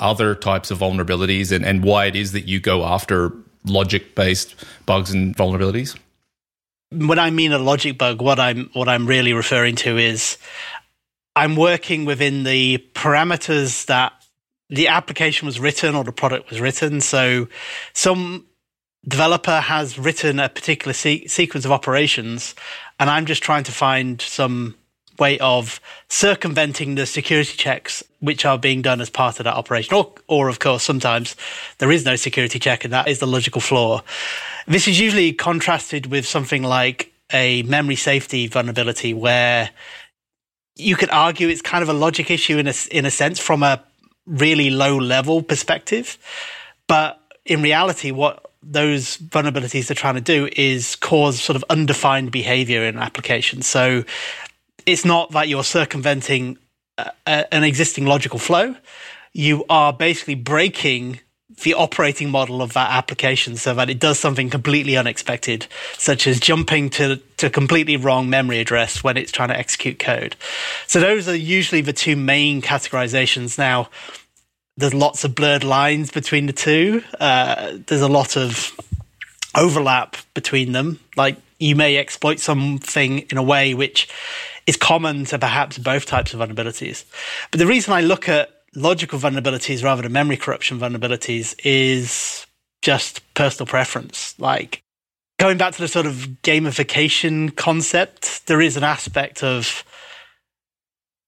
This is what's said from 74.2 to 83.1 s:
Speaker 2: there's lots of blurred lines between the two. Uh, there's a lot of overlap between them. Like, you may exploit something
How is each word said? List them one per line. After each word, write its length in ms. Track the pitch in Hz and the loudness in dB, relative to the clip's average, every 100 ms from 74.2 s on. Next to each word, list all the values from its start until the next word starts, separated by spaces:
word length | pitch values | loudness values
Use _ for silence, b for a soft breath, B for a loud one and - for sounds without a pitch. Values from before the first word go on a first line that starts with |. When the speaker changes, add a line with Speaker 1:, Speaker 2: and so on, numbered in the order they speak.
| B _ _ _ _ - | B _ _ _ _ -2
Speaker 2:
there's 160 | 139 | 0
lots 300 | 135 147 - | 4 2 2
of 100 | 143 | -4
blurred 280 | 123 147 143 | 0 2 2
lines 480 | 135 135 143 151 151 | 2 2 4 2 -2
between 360 | 160 143 147 143 | -6 -2 0 0
the 80 | |
two. 500 | 135 - 156 180 226 226 - | -2 2 4 4 0 -4 -2
Uh, 560 | 147 127 127 - 98 95 - | 2 2 2 -2 -4 -10 -2
there's 140 | 147 | 2
a 80 | 139 | 4
lot 300 | 143 135 147 | 4 2 0
of 360 | 127 113 - - - - - - - - - | -2 -4 -8 -10 -10 -10 -10 -20 -20 -14 -4
overlap 640 | - 175 151 135 127 - - - | 2 4 4 2 0 0 -8 -14
between 400 | - - 135 127 | -8 -2 0 0
them. 260 | 127 147 160 _ | 0 -2 -4 _
Like, 220 | - 135 139 _ - | 0 0 0 _ -2
you 180 | 151 147 | 2 4
may 220 | 151 143 | 4 4
exploit 420 | 139 - 151 160 | 0 -2 -2 0
something 800 | - 143 139 139 - - 135 | 0 0 0 -4 -4 0 0